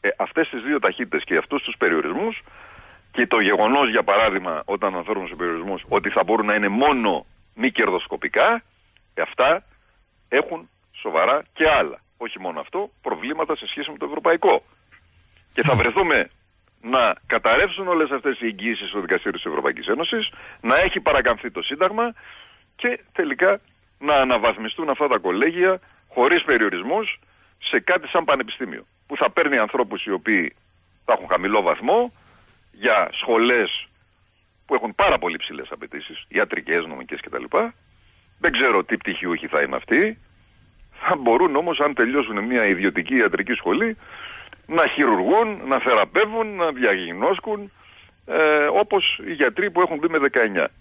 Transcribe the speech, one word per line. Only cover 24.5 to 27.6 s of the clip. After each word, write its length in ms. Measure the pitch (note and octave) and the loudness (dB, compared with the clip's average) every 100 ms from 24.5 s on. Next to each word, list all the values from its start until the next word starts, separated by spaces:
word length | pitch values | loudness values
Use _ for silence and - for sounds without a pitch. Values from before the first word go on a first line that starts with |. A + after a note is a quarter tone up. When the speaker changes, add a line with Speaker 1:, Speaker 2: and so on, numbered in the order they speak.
| G#2+ A2 - D#3 | 0 -8 -6 -4
Speaker 1:
αυτά 180 | C3 D3 | 0 0
τα 100 | A2+ | 0
κολέγια 640 | F2+ F#2+ D3 E3+ F3+ F#3 _ _ _ | 0 2 0 2 0 0 _ _ _
χωρίς 360 | - B2+ E3+ | 2 4 4
περιορισμούς 760 | D#3 B2 G#2+ F2 G#2 F#3+ G#3+ - _ _ _ _ | 2 2 2 -2 -2 -2 -4 -10 _ _ _ _